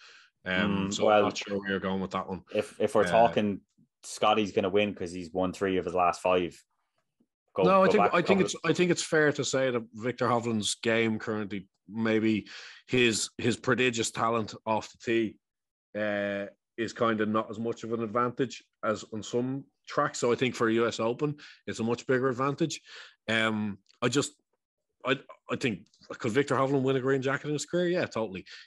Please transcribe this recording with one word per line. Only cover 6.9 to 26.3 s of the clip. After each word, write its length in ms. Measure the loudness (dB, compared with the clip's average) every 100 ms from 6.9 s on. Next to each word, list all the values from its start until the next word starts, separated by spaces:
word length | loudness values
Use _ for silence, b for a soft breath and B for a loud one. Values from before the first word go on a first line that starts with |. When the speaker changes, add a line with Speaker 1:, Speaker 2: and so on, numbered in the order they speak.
| _ _ _ _ _ _ 2
Speaker 2:
Go, 80 |
Speaker 1:
No, 200 | 4 6
I 40 | 6
Speaker 2:
go 40 |
Speaker 1:
think, 120 | 6 4
Speaker 2:
back 80 |
Speaker 1:
I 60 | 2
Speaker 2:
a 40 |
Speaker 1:
think 160 | 4 4
Speaker 2:
couple 60 | 2
Speaker 1:
it's, 100 | 0
I 100 | -2
think 180 | 2 2
it's 120 | 2
fair 280 | 2 2 2
to 100 | 2
say 260 | -2 0 0
that 140 | -2 -6
Victor 340 | -8 -6 -2 0
Hovland's 480 | 2 0 -2 -2 -2
game 440 | 0 2 2 0
currently, 480 | -4 -4 -4 -8 -10 _ -14
maybe 600 | -4 2 4 4 2 -2 B B B B
his, 420 | 4 4 2 -4 -2
his 200 | -2 -2
prodigious 520 | 0 2 2 0 -4
talent 460 | -2 0 0 -4 -8 -2
off 260 | -2 -4
the 60 | -12
tee, 380 | -2 0 0 -6 _ _ _ _ _ -6
uh, 480 | -4 -2 -2 -4 -8 _ _ -8
is 160 | -6
kinda 320 | 0 0 2 0
not 240 | 0 -2
as 80 | -6
much 240 | -6 -6
of 100 | -6
an 80 | -6
advantage 640 | -2 0 -2 -2 -4 -6 _ _
as 200 | -4 -4 -6
on 80 | -12
some 440 | -4 -2 -2 -6 -10 _ -6
tracks. 320 | -2 -2 0
So 120 | 0
I 40 | 2
think 200 | 0 0
for 140 | 2
a 40 |
U 140 | 2 2
S 120 | 0
Open, 380 | -2 -2 -4 -4 B B -12
it's 120 | -4
a 40 |
much 240 | -2 -2 0
bigger 220 | 0 2
advantage. 520 | 0 -2 0 -2 -4 B B B B -2
Um, 500 | 0 2 0 -4 -6 _ -4
I 60 | -2
just, 240 | 0 -2 _ _ _ _ _ _ _ -4
I, 140 | -4 -4 -20 -8
I 60 | -4
think, 300 | -4 -6 -12 _ -16 -8
could 120 | -2